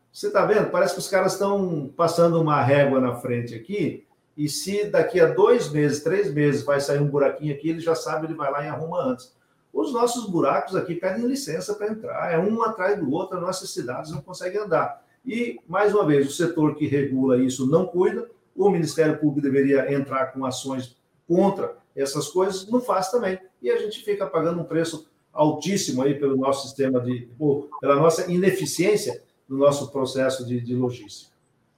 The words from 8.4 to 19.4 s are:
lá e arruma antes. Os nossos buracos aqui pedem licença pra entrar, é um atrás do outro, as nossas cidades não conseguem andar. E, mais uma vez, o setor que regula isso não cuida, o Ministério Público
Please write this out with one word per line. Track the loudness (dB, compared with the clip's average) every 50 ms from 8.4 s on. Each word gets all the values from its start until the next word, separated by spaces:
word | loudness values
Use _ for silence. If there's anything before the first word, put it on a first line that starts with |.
| -4 -2
lá | -2 -4 -4
e | -6
arruma | -6 -8 -8 -6 -4 -2
antes. | -2 -2 -2 -4 -8 -20 _ _ _ _ _ _ _ _ -4
Os | -4 -4 -2
nossos | 0 0 0 0 0 -2 -6 -2
buracos | 0 0 2 2 2 0 -2 -2 -4
aqui | -4 -4 -4 -6
pedem | -4 -4 -4 -4 -2 -2 -2
licença | -2 -4 -4 -6 -6 -6 -4 -6 -6
pra | -4 -4 -6
entrar, | -6 -6 -8 -8 -6 -6 -4 -2
é | 0 0
um | 0 0 0 0
atrás | 0 -2 -2 -2 -2 -2 0 0
do | -2 -2
outro, | -2 -4 -4 -6 -6 -6
as | -6
nossas | -6 -6 -6 -8 -10
cidades | -10 -8 -8 -8 -8 -10 -10 -10
não | -10 -12
conseguem | -12 -12 -14 -10 -8 -6 -6 -6
andar. | -4 0 0 0 0 -2 -6 -12 _ _ _ _ -12
E, | -8 -6 -4 -4 -6 -6 -10 _ -6
mais | -2 2 2 4 4
uma | 4 4
vez, | 4 4 4 2 2
o |
setor | 0 -2 -2 -2 0 2 0 0 0
que | 0 -2 0
regula | 0 0 0 0 0 2 2 4 4 4 4
isso | 2 0 0 0 2
não | 2 2 2
cuida, | 2 0 2 2 2 2 -2 -8 -10 -14 _ _ _ -2
o | 2 2 2
Ministério | 4 2 0 0 2 2 2 2 2 2
Público | 2 0 0 2